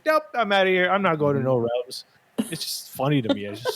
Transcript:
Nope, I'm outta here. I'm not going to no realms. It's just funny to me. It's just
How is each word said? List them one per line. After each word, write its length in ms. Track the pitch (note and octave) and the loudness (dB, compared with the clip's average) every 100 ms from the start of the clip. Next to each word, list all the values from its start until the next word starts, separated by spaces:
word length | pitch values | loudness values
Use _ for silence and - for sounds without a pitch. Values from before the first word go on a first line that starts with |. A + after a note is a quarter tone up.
Nope, 200 | - D#4 D4+ | 2 0 0
I'm 180 | A#3+ G#3+ | -4 2
outta 180 | G3 F#3+ | 4 4
here. 200 | F#3 F3+ | 4 2
I'm 120 | F#3+ | 2
not 160 | F#3+ D#3+ | 2 2
going 180 | D3 C#3+ | 2 2
to 60 | |
no 140 | C3 B2+ | 2 0
realms. 480 | A#2 A#2+ B2 - - _ _ - A3 | 0 -4 -6 -12 -18 _ _ -8 -6
It's 120 | D#3+ | -6
just 280 | - - - | -8 -10 -12
funny 320 | - C3+ D3 | -4 0 0
to 100 | A2+ | -2
me. 120 | G2 G2+ | -8 -12
It's 160 | G2+ | -8
just 120 | B4+ | -6